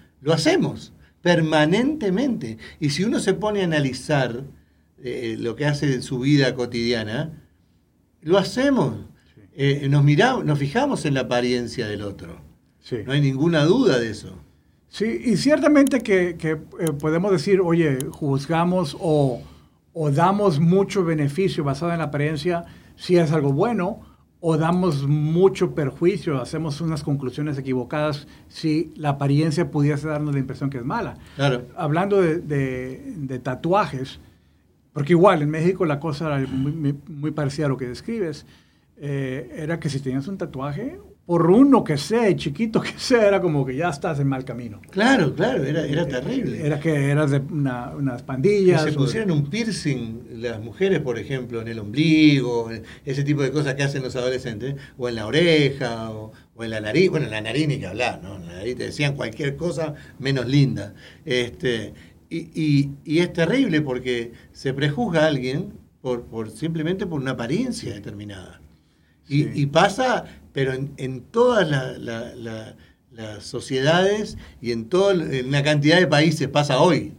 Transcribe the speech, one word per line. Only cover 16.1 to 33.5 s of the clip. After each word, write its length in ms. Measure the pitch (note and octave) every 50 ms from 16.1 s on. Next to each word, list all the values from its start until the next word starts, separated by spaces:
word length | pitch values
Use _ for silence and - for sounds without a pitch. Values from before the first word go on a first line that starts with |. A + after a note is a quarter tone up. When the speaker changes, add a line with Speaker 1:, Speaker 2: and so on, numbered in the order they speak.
| G3 F#3 F3+ F3+ E3 E3+
Speaker 2:
que, 140 | - D#3+
eh, 60 | D#3+ D3+ D3+ - - - F#3 D#3+ D3 C#3+
podemos 320 | D3 D#3 D#3 E3 F3+ G#3
decir, 280 | F#3+ F3 - G3 G3 F#3
"Oye, 380 | F#3+ E3+ E3 E3+ E3+ D3+ C3+ B2+ C#3+ -
juzgamos 840 | - - D#3+ C#3+ C#3 C3+ C#3 - E3 E3 E3+ F3 F3+ F#3 F3 D3 - -
o, 400 | G3 E3+ D#3 D3+ C#3+ C3+ A#2+ A2+ - - - - - _ _ _ _ _
o 200 | _ E3 D3+ D3+
damos 480 | C3+ D3 E3+ F#3 G3 G#3 G#3 G3 D#3 C#3
mucho 420 | E3+ E3 F3+ G3 G3+ G3 - G#3 F#3
beneficio 640 | E3 E3 D3+ D3 C#3 C#3+ - G3 F#3 - E3+ D#3
basado 260 | C#3+ C3+ C#3 E3+ E3+
en 60 | E3+ E3
la 80 | D3+
apariencia 580 | C#3 D3 C#3+ C#3+ D3+ D#3+ C#3+ C#3+ F3+ F3 E3+ E3+ - - - - - -
si 220 | - - - F3+ F3
es 140 | E3 C#3+ D#3+
algo 180 | D#3+ C#3 C#3+
bueno, 480 | C3+ C#3+ F#3+ A#3+ A#3+ G3 F3 F#3 - - - - - _ _ _ _ _
o 160 | - E3 D#3+ D3+
damos 480 | D#3+ D#3+ F3 F3+ F#3 F3+ D3 C#3 C#3
mucho 680 | C#3 D3 D3+ D3 D3+ D#3+ E3+ F#3+ F#3+ F#3+ - F#3 D#3 C#3+
perjuicio, 640 | - D3+ C3+ - - E3+ F3 G#3 F#3+ - E3+ D3 C3+
hacemos 400 | A#2 - - D#3 D#3+ E3 C#3+ C#3+
unas 240 | E3+ D#3+ D#3+ D3 -
conclusiones 540 | - D3 C#3 C#3+ B2 A#2+ - D3+ D3+ D3 C3+
equivocadas 680 | C3 C3 C3 B2+ B2 B2 - D3+ D3+ D3+ D3 C#3+ - - - - - -
si 460 | - - - D#3+ D3+ D#3 E3+ - -
la 140 | - D3+ D3
apariencia 600 | C#3 C#3+ C#3+ C#3 C#3 C#3+ D#3+ E3 C#3+ - E3+ C#3+
pudiese 380 | - D3+ C#3+ C#3+ D3+ C#3+ C#3+ D#3
darnos 260 | D3+ D3 D3+ D3+ C#3+
la 60 | C#3
impresión 300 | C3 A#2 B2 - C#3+ C3+
que 80 | C3+ B2+
es 80 | A#2
mala". 320 | C3+ G3 A#3 G#3 C3+ A#2 - - - -
Speaker 1:
Claro. 300 | - C#3 C#3+ B2+ B2 B2 - -
Speaker 2:
Hablando 460 | - E3+ D3 D3 E3+ F#3+ G3+ G3+ G3
de, 160 | F#3 E3 D#3 F3
de, 760 | - - D3 C#3 C3+ C3 B2+ B2+ B2+ C3 C3 - - C4+ B3+ E3+
de 220 | C#3+ B2+ C3 B2
tatuajes, 800 | - C#3